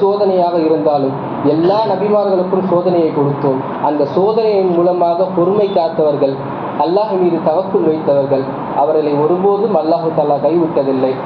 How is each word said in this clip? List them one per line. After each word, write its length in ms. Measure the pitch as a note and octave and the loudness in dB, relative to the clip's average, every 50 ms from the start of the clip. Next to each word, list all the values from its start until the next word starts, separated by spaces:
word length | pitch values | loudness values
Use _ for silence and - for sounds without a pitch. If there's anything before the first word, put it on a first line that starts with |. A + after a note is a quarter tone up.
சோதனையாக 640 | G3+ G3 G3+ G3+ G#3 G3 F#3 F3+ F3 F3 E3+ E3+ D#3 | 0 0 2 2 2 2 2 2 2 2 0 0 0
இருந்தாலும் 460 | D#3+ D#3+ D#3 D3+ D#3 D3 C#3 C3+ C3+ C3+ C3+ - - - - - | 2 0 0 2 0 0 0 0 -2 -4 -4 -8 -8 -6 -4 -2
எல்லா 360 | C#3+ D#3 D#3+ E3+ F3+ G3 G#3+ A3+ | 0 2 2 2 2 2 2 0
நபிமார்களுக்கும் 800 | G#3 F#3+ F#3 G3+ G#3 G#3 G#3 G3+ G3+ F#3+ F#3 F3+ F#3 G3 F#3+ F#3 - | 0 0 -2 0 0 2 2 2 2 0 0 0 0 -2 -2 0 0
சோதனையை 440 | F3 F3 F3 F#3 F3+ E3+ D#3+ D#3 - | 0 0 2 2 2 2 2 0 0
கொடுத்தோம். 720 | D3+ C#3+ D3 C#3 - D3 C#3 C3 C3 - - - - - | 0 0 0 -2 -2 -2 -2 -2 -2 -4 -6 -6 -4 -2
அந்த 200 | C#3+ D3+ C#3+ C#3+ | -2 0 0 -2
சோதனையின் 680 | - - F3+ F#3 G#3+ G#3+ A3+ A3 G#3+ G#3 F#3+ F#3+ F#3 E3+ | -2 0 0 0 2 2 0 0 2 2 2 2 2 2
மூலமாக 520 | E3+ F3 F3+ F3+ F3 E3+ E3+ E3+ E3+ F#3+ F#3 F#3 | 2 2 2 2 2 0 0 0 0 -2 -2 0
பொறுமை 340 | F3 F3 F3+ G3+ G#3+ G3+ F#3+ | 0 0 2 2 2 0 0
காத்தவர்கள், 640 | - F#3 E3 E3 - - D#3 D3+ C#3+ C3 C#3 C3+ C3+ - - - - - - - - - | 0 0 0 0 0 0 0 0 2 0 0 -2 -2 -4 -8 -8 -8 -8 -8 -6 -4 -2
அல்லாஹ் 400 | D3 D#3+ F3 G#3 G#3+ A3 G3+ F#3 | -2 0 0 0 0 0 0 0
மீது 180 | F3+ F3 E3 D#3+ - | 0 0 0 0 0
தவக்குல் 400 | D#3+ D#3 F3 F#3+ F#3+ - F#3+ E3+ | 0 0 0 0 0 0 0 2
வைத்தவர்கள், 580 | D#3 D#3 D#3 D#3 D#3 C#3+ C#3 C#3 C3+ C3+ C3+ C3+ C3 - - - - - - | 0 0 0 0 0 0 2 2 0 0 -2 -2 -4 -6 -8 -8 -6 -2 -2
அவர்களை 360 | C#3+ D#3 D#3 D#3 D3+ D3 D3 | 0 2 2 0 0 0 0
ஒருபோதும் 600 | C#3+ D3+ D#3 F3 F3+ F#3 G3+ G3+ F#3+ G3 - F#3+ | 0 0 2 0 2 2 2 2 2 0 0 0
அல்லாஹு 340 | D#3+ D3+ D#3 E3+ E3 E3 E3 D#3+ D#3+ | 0 0 0 0 0 0 -2 0 0
தஆலா 180 | D3 D3 C#3+ C#3 - | 0 0 0 0 0
கைவிட்டதில்லை, 680 | D3 E3 F3 E3 - - D3 C3+ C3+ C3+ C3 C3 C3 C3 - - | 0 2 2 0 0 0 0 0 0 0 0 0 0 -2 -4 -6